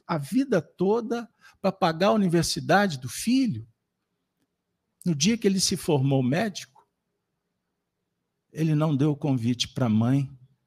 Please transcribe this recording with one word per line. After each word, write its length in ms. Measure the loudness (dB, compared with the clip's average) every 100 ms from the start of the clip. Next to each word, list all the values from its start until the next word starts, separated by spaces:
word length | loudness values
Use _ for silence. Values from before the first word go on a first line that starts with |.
| -6
a 120 | -6
vida 420 | -2 -2 0 -2
toda 680 | -2 -4 -2 -2 -2 -8 -8 _ -20 _
pra 100 | -4
pagar 380 | 0 -2 0 2
a 60 |
universidade 840 | 2 2 2 0 -2 2 2 2 -4
do 100 | -10
filho. 600 | -6 0 0 0 -4 -10 _ _ _ _ _ _ _ _ _ _ _ _ _
No 100 | -4
dia 240 | 0 0 2
que 80 | 0
ele 140 | 0
se 160 | 0 -2
formou 460 | 0 2 2 2
médico, 680 | 2 0 -2 -6 -16 _ _ _ _ _ _ _ _ _ _ _ _ _ _ _ _ _ _
ele 240 | -4 0
não 220 | 2 2 2
deu 160 | 0
o 40 | 0
convite 520 | -2 0 0 -2 -4
pra 200 | -2 2
mãe, 420 | 4 4 2 -2 -8 -20 _